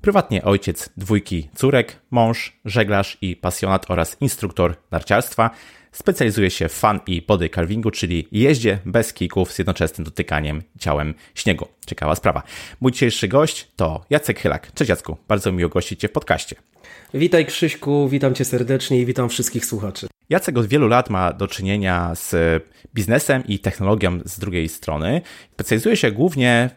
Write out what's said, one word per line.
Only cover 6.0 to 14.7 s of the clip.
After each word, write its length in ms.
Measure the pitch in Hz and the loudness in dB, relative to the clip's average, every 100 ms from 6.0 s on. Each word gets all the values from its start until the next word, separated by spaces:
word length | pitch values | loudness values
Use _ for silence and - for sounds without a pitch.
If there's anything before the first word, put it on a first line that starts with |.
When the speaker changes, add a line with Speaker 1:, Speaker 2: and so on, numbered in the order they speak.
| - - 117 107 95 | -2 2 0 2 2
Speaker 1:
się 200 | - 82 | 2 -4
w 40 | |
fun 260 | - 113 101 - | 2 0 0 -2
i 140 | 85 | -6
body 280 | - 104 82 | 2 2 2
carvingu, 420 | - 85 107 110 | -2 -2 0 -2
czyli 360 | - 87 85 - | -2 -2 -2 -2
jeździe 480 | 104 131 143 113 98 98 | 2 4 4 2 0 0
bez 280 | 117 107 | 0 0
kików 400 | - 90 - 92 | -4 -2 0 -2
z 40 | - | -2
jednoczesnym 460 | 92 90 82 - 78 | -4 0 -2 -2 -10
dotykaniem 580 | - 85 76 76 76 - - | -6 -2 -2 -2 -6 -8 -8
ciałem 340 | 85 73 76 78 - - | -2 -2 -2 -6 -14 -4
śniegu. 320 | - 87 - _ - | -2 0 -4 _ -14
Ciekawa 300 | - 76 80 | -6 -2 0
sprawa. 280 | - 73 - - - - | 0 -2 -8 -18 -18 -2
Mój 100 | 127 | -2
dzisiejszy 360 | 123 120 - 104 | 2 0 0 0
gość 440 | 127 160 - - - | 2 2 -2 -14 -2
to 300 | 85 80 - | -2 -2 0
Jacek 300 | 147 - 117 | 0 0 -2
Chylak. 340 | 101 73 - | -2 -2 -8